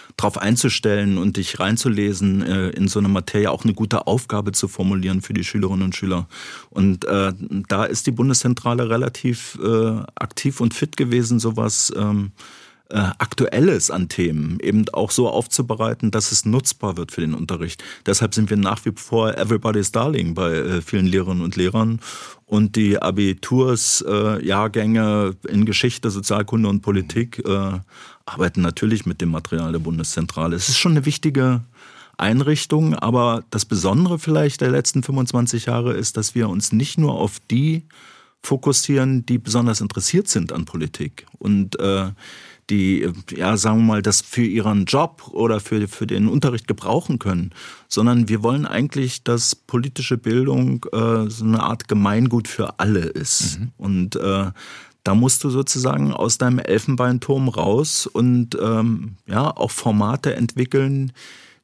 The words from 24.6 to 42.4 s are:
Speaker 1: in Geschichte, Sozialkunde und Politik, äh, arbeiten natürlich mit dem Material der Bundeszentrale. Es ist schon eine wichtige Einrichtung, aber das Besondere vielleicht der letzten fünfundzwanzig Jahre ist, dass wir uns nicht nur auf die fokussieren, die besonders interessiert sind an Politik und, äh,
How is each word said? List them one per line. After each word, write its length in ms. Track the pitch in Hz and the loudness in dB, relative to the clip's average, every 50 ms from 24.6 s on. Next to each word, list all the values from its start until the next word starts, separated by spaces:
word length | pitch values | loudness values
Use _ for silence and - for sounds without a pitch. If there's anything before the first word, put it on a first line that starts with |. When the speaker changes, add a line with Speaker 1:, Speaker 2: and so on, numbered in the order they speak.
| 107 110 104 113 107 110 113 113 110 107 104 104 104 95 92 - - - | 0 0 0 0 0 2 2 2 2 2 2 2 0 0 -2 -6 -8 -2
Speaker 1:
in 180 | - 101 110 | 2 2 2
Geschichte, 440 | 110 101 - - 123 - - - 113 98 | 2 2 0 0 0 -2 0 -4 -4 -4
Sozialkunde 560 | 101 98 - 104 104 101 - - 113 110 101 | -2 -4 -2 0 -2 0 0 0 2 2 2
und 140 | 98 98 - | 2 0 0
Politik, 580 | 104 101 95 90 73 - 113 120 117 - - - | 0 0 0 0 -2 -2 -2 -4 -4 -6 -8 -4
äh, 360 | - 98 98 98 95 95 90 95 _ - - - - - _ - | -2 -2 -2 -2 -2 -4 -6 -8 _ -20 -20 -20 -20 -20 _ -16
arbeiten 360 | - - 76 90 87 - 92 | -12 -4 -2 -2 -2 0 0
natürlich 440 | 87 85 80 - - 107 113 104 - | 0 0 0 0 0 0 0 0 -2
mit 160 | 87 85 - | -4 -4 -2
dem 120 | 90 85 80 | -2 -2 -2
Material 400 | 78 78 - 85 82 82 80 82 | -2 -4 -6 -6 -4 -4 -2 -4
der 80 | 82 | -4
Bundeszentrale. 720 | 80 82 85 80 80 - - 82 80 82 - 80 80 82 85 | -4 -4 -4 -4 -4 -4 -4 -4 -4 -4 -4 -4 -2 -2 -2
Es 140 | 90 - - | -2 -2 0
ist 100 | 123 - | 0 0
schon 140 | - 175 160 | 2 4 4
eine 140 | 151 135 | 4 2
wichtige 580 | 151 147 - - 156 135 135 131 127 127 120 117 - _ _ - - - - - - _ - | 2 -2 0 0 0 2 2 2 2 2 0 -2 -6 _ _ -20 -20 -20 -20 -20 -18 _ -2
Einrichtung, 760 | 82 104 113 131 139 147 151 147 - - 147 156 160 156 156 | 0 2 4 4 4 2 2 0 0 0 2 2 4 2 0
aber 480 | - - 113 120 123 120 120 117 117 - - | 0 0 0 2 2 2 2 0 -2 -4 -6
das 140 | - 107 - | -6 -4 -2
Besondere 560 | - 117 92 95 95 101 143 185 180 175 156 | -2 -2 0 2 2 4 4 2 2 0 -2
vielleicht 400 | - 160 156 156 151 143 131 - | 0 0 2 2 2 2 0 0
der 100 | - 127 | 0 2
letzten 320 | 131 139 127 - - 135 123 | 2 2 0 0 0 -2 -2
fünfundzwanzig 640 | - 139 135 127 - - 123 117 117 - 113 - | 0 0 -2 0 0 2 0 0 0 0 -2 -2
Jahre 280 | - 120 117 120 123 - | -2 -2 0 0 0 -2
ist, 220 | - 110 - - | -2 -4 -4 -4
dass 200 | 110 110 - - | -4 -4 -2 0
wir 120 | 120 113 104 | 0 0 0
uns 220 | 90 101 - - | 0 -2 -2 0
nicht 280 | - 107 135 - - 160 | 0 0 0 0 0 0
nur 160 | 156 143 127 | 2 2 2
auf 260 | 76 90 104 - - _ - | 0 -2 -2 -4 -6 _ -2
die 320 | 113 123 143 160 160 165 - _ _ - - - - - - _ _ _ - | 0 2 2 2 0 -2 -4 _ _ -20 -20 -20 -20 -20 -20 _ _ _ -4
fokussieren, 800 | - 143 127 - 147 135 - - - 143 135 131 135 135 127 117 | -4 -2 0 0 2 2 2 2 2 2 2 4 2 2 0 0
die 120 | - 120 120 | 0 -2 -2
besonders 420 | - - 110 120 120 120 107 - | 0 0 0 2 2 2 0 0
interessiert 480 | 107 104 - - 92 - - 185 196 - | -2 -4 -4 -4 -4 0 2 0 2 2
sind 240 | - 110 85 80 - | 0 -2 -2 -2 -4
an 140 | 82 82 | -6 -6
Politik 600 | - - 82 78 - - - 76 73 - - - - _ - | -6 -6 -6 -6 -6 -6 -6 -8 -8 -8 -12 -20 -20 _ -6
und, 420 | - 101 104 98 98 98 - - | 0 2 2 2 2 0 -2 -2
äh, 320 | - 98 98 95 95 92 98 - - - - - | 0 0 0 0 -2 -4 -6 -10 -16 -20 -20 -20